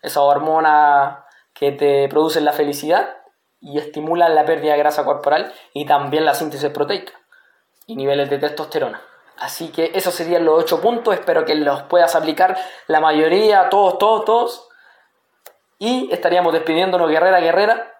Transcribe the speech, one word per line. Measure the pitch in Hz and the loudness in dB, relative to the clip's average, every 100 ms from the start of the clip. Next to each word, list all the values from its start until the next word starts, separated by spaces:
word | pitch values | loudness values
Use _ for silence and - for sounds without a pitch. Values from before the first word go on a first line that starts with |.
esa | 160 151 | -6 0
hormona | 143 147 156 160 156 151 147 143 139 - _ _ _ | 2 2 0 0 4 4 4 4 0 -6 _ _ _
que | - 143 | -4 -4
te | 139 147 139 139 | 0 0 2 2
produce | 151 160 160 | 0 0 0
la | 147 | -2
felicidad | - 147 143 151 180 - - _ _ _ _ | 0 -4 -4 -2 0 -2 -10 _ _ _ _
y | 147 143 | -8 -8
estimula | 147 151 156 170 170 | -8 -10 -4 0 2
la | 156 156 | 2 2
pérdida | 160 151 | 0 0
de | 147 | 0
grasa | 151 147 | 0 0
corporal | 143 147 143 151 - - - | -4 -2 -2 -2 -4 -14 -16
y | 143 143 | -12 0
también | 143 139 151 156 | 0 2 0 0
la | - | 0
síntesis | 156 139 143 | -4 -6 -6
proteica | 143 147 196 - - _ _ _ _ _ _ - | -4 -4 -4 -8 -20 _ _ _ _ _ _ -16
y | 113 | -6
niveles | 135 143 139 | -2 -2 -2
de | 143 | -4
testosterona. | 147 147 147 156 127 104 - _ _ - | -4 -6 -8 -6 -6 -8 -20 _ _ -16
Así | - - 165 | -14 -12 -10
que | - 160 190 | -4 -4 -2
esos | 185 | -4
serían | 180 165 170 170 | -6 -2 0 2
los | 156 | 2
ocho | 165 160 | 2 0
puntos. | 190 240 226 185 | 0 0 -2 -2
Espero | - 165 | 0 -2
que | 156 151 | 0 0
los | 147 139 | 0 -4
puedas | - 175 165 165 | 0 2 2 2
aplicar | 160 151 185 - - - - | -2 0 0 0 -8 -16 -2
la | 156 | 0
mayoría, | 156 151 156 185 214 202 180 | 2 2 2 4 4 4 4
todos, | 196 196 180 | 2 2 2
todos, | 208 220 - | 2 2 2
todos. | 233 240 - - _ _ _ _ _ _ _ - _ _ _ | 0 0 -8 -18 _ _ _ _ _ _ _ -20 _ _ _
Y | 214 254 - | -4 -4 -4
estaríamos | 180 170 175 170 | -2 0 2 2
despidiéndonos, | 160 160 160 190 180 165 | 0 0 0 0 0 2
guerrera, | 156 180 185 | 2 4 4
guerrera. | 165 170 208 240 - - | 4 2 2 0 -4 -18